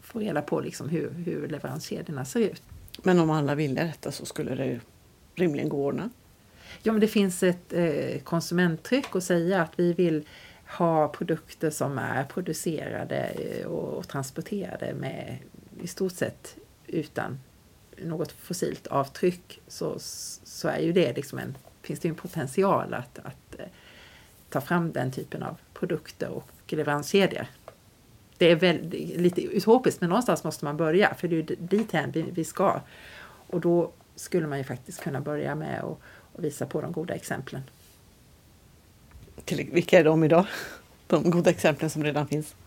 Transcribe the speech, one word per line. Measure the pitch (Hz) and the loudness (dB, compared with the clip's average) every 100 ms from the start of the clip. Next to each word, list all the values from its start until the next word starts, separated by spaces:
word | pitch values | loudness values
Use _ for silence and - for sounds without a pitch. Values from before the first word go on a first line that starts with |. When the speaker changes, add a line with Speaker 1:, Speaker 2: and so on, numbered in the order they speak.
Speaker 1:
få | - 226 | -10 -4
reda | 208 151 | -2 -2
på | 147 160 | 0 -2
liksom | 139 - - | -2 -6 -2
hur, | 160 143 | -2 -2
hur | 147 175 156 147 | -6 -6 -4 -4
leveranskedjorna | 147 135 131 - 208 - 147 | -6 -6 -8 -8 -8 -6 -6
ser | 127 240 | -4 0
ut. | 208 - - - - - | 0 0 -16 -20 -18 -2
Speaker 2:
Men | 190 180 | 4 6
om | 160 | 6
alla | 156 139 | 4 2
ville | 143 151 131 | 0 0 0
detta | 165 147 - | -2 -4 -8
så | - - | -8 -10
skulle | - 151 | -6 -4
det | 131 127 | -2 -2
ju | 123 - - - - - | -4 -8 -20 -20 -20 -20
rimligen | - 175 143 143 | 0 0 2 -2
gå | 151 139 | 0 -2
att | |
ordna. | 127 190 - - - - - - - | -2 -6 -10 -20 -20 -20 -20 -20 -4
Speaker 1:
Ja, | 220 | 0
men | 220 | 4
det | 214 | 4
finns | 220 196 180 | 4 2 4
ett, | 185 180 - | 2 2 -2
eh, | 170 170 143 135 - | 0 2 0 -2 -6
konsumenttryck | - 165 160 175 180 160 - 254 277 190 | -2 -2 0 2 2 2 0 0 0 -4
att | |
säga | 180 175 165 196 | 2 2 4 2
att | 160 - | 0 2
vi | 175 | 2
vill | 170 175 156 151 - - - - - | 4 4 2 -2 -18 -20 -20 -18 0
ha | 170 165 147 | 2 4 2
produkter | - 175 165 - - 160 | 0 -4 -4 -4 -4 -4
som | 156 135 139 | 0 -2 -2
är | 117 120 | -2 -2
producerade, | 135 - 180 156 - 156 - 110 - - | -2 -4 -4 -4 -4 -4 -4 -6 -4 -2
eh, | - - - - - | -2 -4 -6 -6 -4
och, | 160 160 - | -4 -4 -6
och | 175 | -6
transporterade | 139 135 - 170 208 185 - - | -6 -6 -8 -6 -6 -6 -6 -6
med | 139 135 - - 127 - - - - | -6 -6 -8 -10 -10 -12 -20 -20 -12
i | 175 | -10
stort | - 190 | -4 -4
sett | 180 - - - - - - - | 0 -4 -4 -18 -20 -20 -20 -6
utan | 175 147 - - 135 - - - - - - | -4 -4 -6 -6 -8 -14 -20 -20 -20 -20 -12
något | 165 165 156 | -6 -4 -6
fossilt | - - 180 - 143 - | -8 -8 -2 -2 -4 -2
avtryck, | 139 135 - 180 180 - - - | 0 0 2 0 0 -10 -20 -18
så, | - 156 - | -6 -6 -6
så | - - - - - - 160 | -8 -12 -12 -14 -16 -6 -4
är | 143 | 0
ju | 160 | 2
det | 180 160 139 | 4 4 2
liksom | 135 131 | -6 -8
en, | 127 135 - - | -8 -10 -16 -20
finns | - 151 | -10 -4
det | 175 | -4
ju | |
en | 156 | -4
potential | 180 170 131 135 196 160 - | -8 -6 -2 2 4 4 2
att, | - - - | -6 -8 -14
att, | - - - - | -16 -16 -18 -14
eh, | - - - - - - - - - | -14 -16 -20 -20 -20 -20 -20 -20 -4
ta | 143 | -4
fram | 131 175 170 | 2 2 2
den | 139 131 | 0 -2
typen | 131 - - | -4 -8 -8
av | 135 165 - | -8 -10 -16
produkter | - 180 160 - - - | -6 -4 -4 -6 -8 -6
och | - - - - | -6 -10 -20 -8
leveranskedjor. | 156 147 147 143 196 190 - - - - - - _ - - - - | -2 0 0 4 4 4 2 -8 -12 -20 -20 -20 _ -20 -20 -20 4
Det | 170 | 6
är | 165 | 8
väl, | 180 160 165 | 6 4 -2
det | 180 156 | -6 -6
är | - | 2
lite | 175 175 | 2 2
utopiskt, | 160 214 220 247 247 - | 0 0 6 8 6 2
men | 175 | 2
någonstans | 196 240 160 | 2 2 0
måste | 165 - | 0 -6
man | 151 151 | -6 0
börja, | 160 170 202 | 2 4 4
för | - 175 | 2 -2
det | |
är | 165 | -2
ju | |
d-, | 160 - | -2 -6
dithän | 175 202 214 165 139 | 0 0 2 0 0
vi, | 135 | -2
vi | 156 175 | -4 -4
ska. | 160 - 190 - - - - - - - - | -6 2 2 2 -4 -18 -20 -18 -20 -20 -6
Och | 180 | -2
då | 170 175 170 - - - | 2 4 2 -4 -20 -18
skulle | - 180 160 | -2 -2 0
man | 139 | -4
ju | |
faktiskt | 131 127 - - | -4 -8 -10 -8
kunna | - 139 | -6 -4
börja | 143 147 143 | -4 -4 -2
med | 143 156 - | -4 -4 -4
att, | - 165 - - - | -6 -8 -12 -20 -20
att | - | -6
visa | 165 147 131 | -6 -4 -4
på | 156 | -4
de | 147 | -4
goda | 170 170 | -4 -4
exemplen. | - - - 131 139 135 - - - - - - - - - - - - - - - - - | -6 -6 -8 -6 -10 -12 -18 -20 -20 -20 -20 -20 -20 -20 -20 -20 -20 -20 -20 -20 -20 -20 -16
Speaker 2:
Till, | - 175 175 | -6 -6 0
vilka | 165 175 190 | -2 6 6
är | |
de | 156 160 | 8 6
idag? | 156 165 196 - - - - - - | 8 6 4 -2 -10 -14 -20 -20 0
De | 170 - | 4 4
goda | 170 175 | 4 4
exemplen | 170 175 147 160 | 4 4 2 -2
som | 156 | 0
redan | 151 147 143 | 0 0 0
finns? | 151 151 - | -2 -4 -14